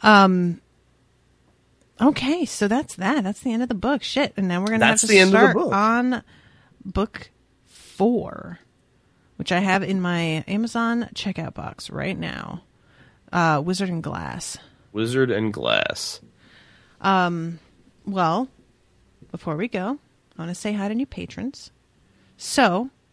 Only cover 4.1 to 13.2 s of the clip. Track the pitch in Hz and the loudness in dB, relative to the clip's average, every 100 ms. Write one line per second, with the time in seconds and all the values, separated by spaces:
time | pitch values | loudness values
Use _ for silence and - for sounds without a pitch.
4.1 | 269 285 - 190 175 208 220 233 220 220 | -2 -2 -2 -2 0 0 4 4 4 6
5.1 | 202 190 208 254 214 339 196 214 240 254 | 8 8 8 6 4 2 2 2 2 0
6.1 | 247 - - - _ _ - 190 - 127 | -2 -6 -20 -20 _ _ -20 -6 -4 -4
7.1 | - - _ _ _ _ - - - 208 | -6 -20 _ _ _ _ -20 -12 0 2
8.1 | 240 - - - 175 _ _ _ _ _ | 2 -4 -12 -16 -18 _ _ _ _ _
9.1 | _ _ - - 180 196 190 190 190 180 | _ _ -10 -2 0 2 0 0 -2 0
10.1 | 175 165 160 - 202 233 233 233 233 - | -2 -2 -2 -4 -4 -2 -2 -2 -2 -4
11.1 | - 202 185 151 - - - - - 147 | -8 -8 -6 -8 -10 -12 -12 -12 -8 -6
12.1 | 180 165 - - 165 - _ _ _ - | -6 -8 -10 -10 -14 -16 _ _ _ -20
13.1 | _ | _